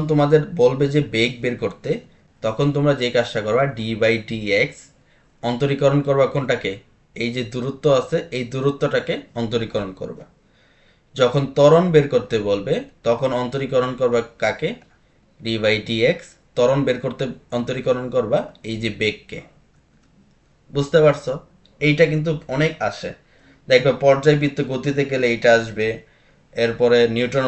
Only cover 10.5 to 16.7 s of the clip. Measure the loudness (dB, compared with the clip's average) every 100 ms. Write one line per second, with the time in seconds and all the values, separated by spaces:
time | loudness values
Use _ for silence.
10.5 | _ _ _ _ _ _ 0 2 2 0
11.5 | 4 6 6 6 4 4 0 0 -2 0
12.5 | -2 -2 -4 -6 _ -2 0 0 -2 -4
13.5 | -6 -2 0 0 0 0 0 -2 -4 -4
14.5 | -2 -6 -8 _ _ _ _ _ _ -6
15.5 | -2 0 0 -2 0 2 0 -6 _ _
16.5 | 0 2